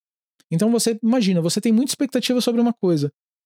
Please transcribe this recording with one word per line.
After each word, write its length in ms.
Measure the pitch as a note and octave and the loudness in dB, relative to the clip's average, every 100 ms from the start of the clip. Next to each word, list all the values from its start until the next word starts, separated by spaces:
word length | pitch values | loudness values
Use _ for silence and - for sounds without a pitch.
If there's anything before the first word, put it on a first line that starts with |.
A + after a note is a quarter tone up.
| _ _ _ _ _ | _ _ _ _ _
Então 200 | E3 G#3 | -2 0
você, 280 | A#3 - A3+ | 0 0 -2
imagina, 400 | A3 B3+ G3 F3+ | 0 2 2 0
você 180 | E3 G#3 | 0 -2
tem 120 | A3+ | 0
muita 200 | A3 C4 | 2 0
expectativa 480 | - C#4+ B3+ - B3 | -4 -4 -2 -2 0
sobre 200 | A#3 A#3 | 0 0
uma 120 | A#3+ | 0
coisa 400 | A#3 F#3 E3 C#3+ - _ _ | 0 0 0 -2 -6 _ _